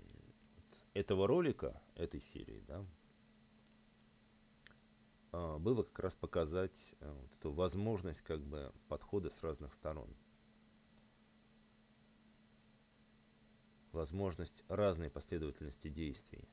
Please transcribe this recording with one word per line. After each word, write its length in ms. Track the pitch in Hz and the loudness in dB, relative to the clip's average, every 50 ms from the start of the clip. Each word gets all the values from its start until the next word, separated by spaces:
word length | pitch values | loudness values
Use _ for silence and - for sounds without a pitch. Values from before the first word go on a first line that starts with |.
| 50 50 50 - - - - - - - - | -16 -16 -18 -18 -18 -20 -20 -20 -20 -20 -20
вот 220 | - - - - - - - - | -20 -20 -20 -20 -20 -20 -4 -2
этого 320 | 101 98 - 104 95 98 | 0 2 4 6 6 8
ролика, 560 | 101 139 175 175 147 107 - - 64 - - - - - | 8 8 6 6 4 2 2 -2 -4 -4 -6 -12 -14 -6
этой 240 | - 85 - - 73 | -4 -4 -4 -4 -6
серии, 420 | - - - - - - 55 50 52 - | -8 -8 -10 -10 -10 -10 -12 -12 -10 -8
да, 160 | 71 90 101 92 - - - - - - - - - - - - - - - - - - - - - - - - - - - - - - - - - - - - - - - - - - - - - - - - - | -8 -8 -8 -8 -12 -16 -20 -20 -20 -20 -20 -20 -20 -20 -20 -20 -20 -20 -20 -20 -20 -20 -20 -20 -20 -20 -20 -20 -20 -20 -20 -20 -20 -20 -20 -20 -20 -20 -20 -20 -20 -20 -20 -20 -20 -20 -20 -20 -20 -20 -12 -6 -2
а, 260 | 87 85 80 78 76 | -2 0 0 0 2
было 240 | 82 107 127 113 101 | 4 6 6 6 4
как 160 | - - - | 2 -2 -2
раз 140 | 90 92 - | -2 -2 0
показать, 800 | - - - - 87 82 76 80 92 95 95 - - - - - - | -2 -4 0 2 2 4 4 4 2 2 2 -2 -8 -16 -20 -16 -12
э, 120 | 71 73 73 | -10 -8 -8
вот 200 | 69 67 67 - - | -8 -12 -14 -12 -6
эту 140 | - 80 73 | -4 -2 2
возможность, 720 | 80 92 90 85 95 104 113 113 95 87 87 78 - - | 2 2 2 2 2 2 2 0 0 0 -4 -6 -6 -4
как 180 | - 80 78 71 | -4 -4 -4 -4
бы, 300 | 73 73 73 71 65 - - - - | -4 -6 -6 -6 -8 -10 -14 -8 -6
подхода 420 | 73 73 - - - 101 90 76 | -6 -6 -4 -2 -2 0 0 -2
с 120 | - - - | -4 -4 -4
разных 320 | 82 78 - 76 69 - | -4 -4 -4 -6 -12 -12
сторон. 340 | - - 78 76 78 57 - - - - - - - - - - - - - - - - - - - - - - - - - - - - - - - - - - - - - - - - - - - - - - - - - - - - - - - - - - - - - - - - - - - - - - - - - - - - - - | -6 -6 -4 -4 -4 -6 -10 -12 -16 -20 -20 -20 -20 -20 -20 -20 -20 -20 -20 -20 -20 -20 -20 -20 -20 -20 -20 -20 -20 -20 -20 -20 -20 -20 -20 -20 -20 -20 -20 -20 -20 -20 -20 -20 -20 -20 -20 -20 -20 -20 -20 -20 -20 -20 -20 -20 -20 -20 -20 -20 -20 -20 -20 -20 -20 -20 -20 -20 -20 -20 -20 -20 -20 -20 -20 -20 -20 -20 -20 -20 -20 -18 -6 -2
Возможность 720 | 82 80 76 82 98 98 95 82 80 85 80 - - - - | -2 -2 0 0 0 0 0 0 -2 -4 -6 -8 -12 -6 -2
разной 400 | 92 98 104 98 90 82 82 76 | 2 6 6 6 6 4 0 -2
последовательности 800 | - 71 - - 87 82 78 76 69 - 78 73 69 - - 80 | -4 -6 -4 -2 -2 0 0 -2 -4 -4 -8 -8 -8 -8 -8 -6
действий. 560 | 71 78 80 76 69 - - - - - - - | -4 -2 -2 -4 -4 -6 -10 -14 -16 -16 -16 -18